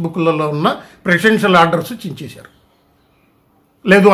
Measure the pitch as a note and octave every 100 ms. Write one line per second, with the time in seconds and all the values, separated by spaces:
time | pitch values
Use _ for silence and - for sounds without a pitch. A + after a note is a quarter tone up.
0 | E3 F3 E3 D#3 D3+ D3 G3 G3+ - _
1 | F#3 E3+ A3 A3 G3+ F3 E3 E3+ - A#3+
2 | F3 C#3 C3 - - _ _ _ _ _
3 | _ _ _ _ _ _ _ _ G#3+ G3
4 | G3+